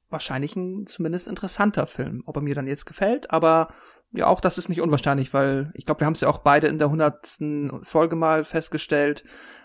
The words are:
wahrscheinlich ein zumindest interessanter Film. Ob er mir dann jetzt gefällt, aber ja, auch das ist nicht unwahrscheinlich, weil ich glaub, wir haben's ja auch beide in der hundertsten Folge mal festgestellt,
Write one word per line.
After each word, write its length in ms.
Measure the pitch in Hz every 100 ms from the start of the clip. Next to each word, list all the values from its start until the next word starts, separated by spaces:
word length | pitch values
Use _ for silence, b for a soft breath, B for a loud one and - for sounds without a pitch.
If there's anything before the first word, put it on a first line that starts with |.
| _
wahrscheinlich 480 | 156 - 131 147 190
ein 300 | 180 190 196
zumindest 420 | - 160 180 -
interessanter 580 | 185 190 - 208 208 127
Film. 360 | - 135 127
Ob 120 | - 147
er 60 |
mir 120 | 143
dann 120 | 143 135
jetzt 200 | 143 -
gefällt, 440 | - 202 262 -
aber 380 | 160 160 165 160 B B B _
ja, 140 | - -
auch 140 | 180
das 160 | 180 -
ist 120 | -
nicht 120 | 170
unwahrscheinlich, 540 | 165 143 147 139 135
weil 380 | 139 139 135 147
ich 100 | -
glaub, 160 | - 151
wir 60 | 151
haben's 160 | 160
ja 60 | 131
auch 100 | -
beide 300 | 147 147 156
in 100 | 156
der 100 | 147
hundertsten 920 | 156 151 147 - - 151 147 143 131
Folge 340 | - 160 165 165
mal 280 | 160 160
festgestellt, 800 | 151 165 - 156 - 147 147 147 B B B B